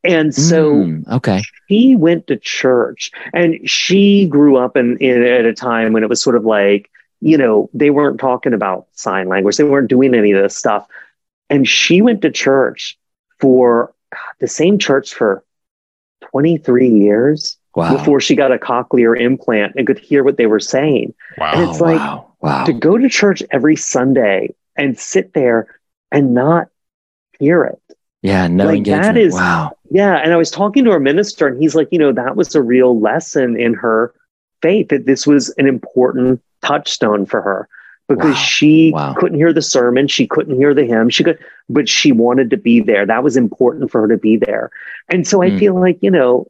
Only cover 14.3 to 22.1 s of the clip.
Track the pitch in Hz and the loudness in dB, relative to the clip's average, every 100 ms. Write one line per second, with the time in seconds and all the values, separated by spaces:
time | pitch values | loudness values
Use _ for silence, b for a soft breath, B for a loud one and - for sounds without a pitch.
14.3 | - - - 175 202 - 139 139 - 110 | -10 -10 -2 0 0 0 -2 -2 -4 -2
15.3 | 98 _ _ _ _ _ _ _ _ - | -2 _ _ _ _ _ _ _ _ -10
16.3 | 131 151 165 156 123 127 110 101 104 131 | -2 0 0 0 2 4 4 2 2 0
17.3 | 151 - - _ - 82 135 151 139 - | -2 -6 -14 _ -6 -2 -2 2 0 2
18.3 | 139 135 123 - 123 127 123 113 117 120 | 0 0 -2 -2 -6 -2 0 2 2 0
19.3 | 131 - 110 101 - 117 123 _ 143 135 | -2 -2 -2 -2 -4 -2 -2 _ 0 2
20.3 | - 117 107 - 131 151 135 - - B | 2 2 0 0 -2 0 -2 -4 -12 B
21.3 | B 151 156 170 160 170 160 143 | B -4 -2 -2 0 0 0 -2